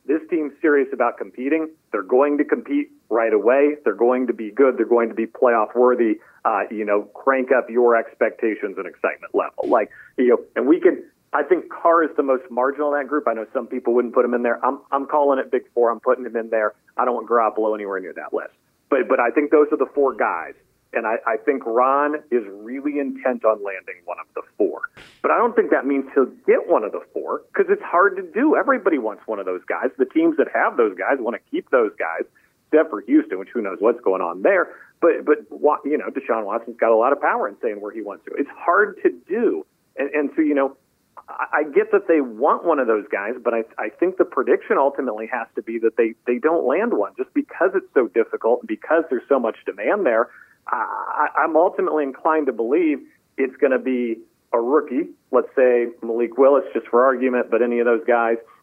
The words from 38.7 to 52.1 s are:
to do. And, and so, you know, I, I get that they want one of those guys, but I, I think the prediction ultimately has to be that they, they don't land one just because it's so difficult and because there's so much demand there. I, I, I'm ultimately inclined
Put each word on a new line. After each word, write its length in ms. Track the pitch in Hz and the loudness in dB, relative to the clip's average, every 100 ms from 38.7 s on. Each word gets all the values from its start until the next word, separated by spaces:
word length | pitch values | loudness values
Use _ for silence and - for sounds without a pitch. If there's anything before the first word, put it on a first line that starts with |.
| 190 208 - | 2 2 0
to 80 | 175 - - | -2 -2 -6
do. 380 | 214 202 82 - _ _ - | -2 0 -2 -8 _ _ -6
And, 160 | 143 | -4
and 180 | 151 139 160 | -2 -2 0
so, 80 | |
you 100 | 151 | 0
know, 240 | 139 135 - _ _ _ - - | 2 0 -4 _ _ _ -20 -14
I, 180 | - - | -10 -4
I 100 | 156 | -2
get 280 | 151 156 214 | 0 0 2
that 160 | 202 - | 0 2
they 140 | 165 | 2
want 440 | 127 107 151 233 175 | 0 0 0 0 0
one 120 | 147 | 0
of 80 | 120 | 2
those 200 | 107 98 | 0 -2
guys, 220 | 101 101 127 | -6 -6 -6
but 120 | 117 113 | -2 -2
I, 80 | 110 - | -4 -8
I 100 | 107 | -8
think 280 | - 175 180 | -2 0 0
the 80 | - | -2
prediction 520 | - 123 135 - 190 | -2 0 0 0 0
ultimately 500 | 139 139 127 107 110 | 0 0 -6 -6 -6
has 160 | 123 113 - | -8 -8 -10
to 80 | |
be 160 | 113 113 | -8 -2
that 180 | 113 - | 0 0
they, 160 | 117 - - | -2 -2 -4
they 100 | 123 | 0
don't 300 | 156 165 127 | 0 0 0
land 260 | 160 233 | 0 0
one 200 | 139 - - | -2 -4 -6
just 160 | - | -6
because 380 | - - - 185 | -4 -4 -2 0
it's 180 | 190 - 143 | 0 -2 0
so 140 | 117 | 0
difficult 500 | 117 107 110 113 120 | 0 -2 -2 0 0
and 80 | 110 | -2
because 380 | 107 - 165 160 | -6 0 0 0
there's 180 | 120 - | -2 0
so 120 | 135 | 0
much 180 | 113 - - | 0 -4 -8
demand 400 | 98 120 208 151 | -6 -2 0 2
there. 240 | 113 120 - - _ - | 2 0 -6 -20 _ -6
I, 640 | 113 104 104 - 135 151 - | -6 -4 -6 -6 -4 -2 0
I, 60 | |
I'm 140 | 165 156 | 2 4
ultimately 460 | 190 202 180 151 | 2 0 -2 0
inclined 420 | 139 | -2